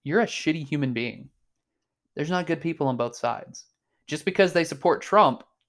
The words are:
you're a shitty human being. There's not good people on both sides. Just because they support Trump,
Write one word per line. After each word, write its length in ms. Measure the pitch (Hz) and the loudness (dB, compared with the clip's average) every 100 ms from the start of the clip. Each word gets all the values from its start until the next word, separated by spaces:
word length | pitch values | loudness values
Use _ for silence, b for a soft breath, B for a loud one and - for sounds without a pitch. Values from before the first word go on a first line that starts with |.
you're 180 | 135 185 | -2 0
a 60 | 220 | 0
shitty 400 | - - 160 139 | -2 -2 -2 -2
human 260 | 151 135 | -2 -2
being. 340 | 120 120 - - _ _ _ _ _ _ _ _ - | -2 -6 -8 -18 _ _ _ _ _ _ _ _ -8
There's 140 | 151 | -4
not 160 | 180 165 | -2 -2
good 160 | 160 | -2
people 260 | 165 160 139 | -4 -2 -2
on 100 | 123 | 0
both 180 | 120 - | -4 -4
sides. 500 | 120 107 - - - _ _ _ - | -4 -4 -10 -20 -20 _ _ _ -10
Just 200 | 147 - | -6 0
because 280 | 180 185 | 2 4
they 100 | 170 | 4
support 380 | 165 143 175 - | 0 0 0 0
Trump, 420 | - 202 165 120 - _ | 4 6 6 2 -8 _